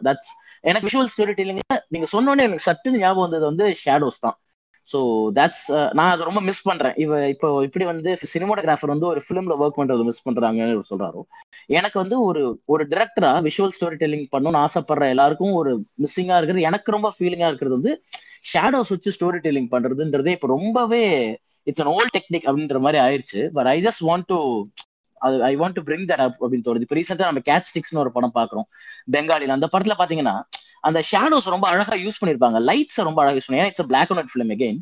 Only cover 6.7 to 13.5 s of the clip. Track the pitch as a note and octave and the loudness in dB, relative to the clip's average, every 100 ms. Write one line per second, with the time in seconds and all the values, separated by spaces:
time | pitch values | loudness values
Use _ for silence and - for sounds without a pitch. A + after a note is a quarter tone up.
6.7 | E3+ C3 B2 D#3 D3+ C#3+ C#3 D#3 C#3+ C3+ | 0 0 0 0 0 0 0 0 2 0
7.7 | F3+ F3+ E3 D#3+ F3+ - E3 F#3+ G#3 D#3+ | -2 -2 -2 -2 -4 -4 -4 -2 0 0
8.7 | D3 D3 D3 F3 D3+ - F3 F#3 D3 D3 | 0 0 0 0 -2 -4 -4 -2 0 0
9.7 | D3 C3+ B2 A#2 A#2 C3+ A#2 A#2 A2+ A2+ | 0 0 2 0 -2 -4 0 0 0 0
10.7 | A2 - G2 F#2 E2+ - - - - - | -2 -4 -6 -6 -8 -16 -20 -20 -12 -2
11.7 | D3+ G3+ G3+ F#3 B3+ G#3 D#3 C3 A2 - | 0 0 -2 -2 0 0 0 -2 -4 0
12.7 | D3+ D3 E3+ A3+ - D#3+ D3+ D#3 | 0 0 0 0 2 2 4 0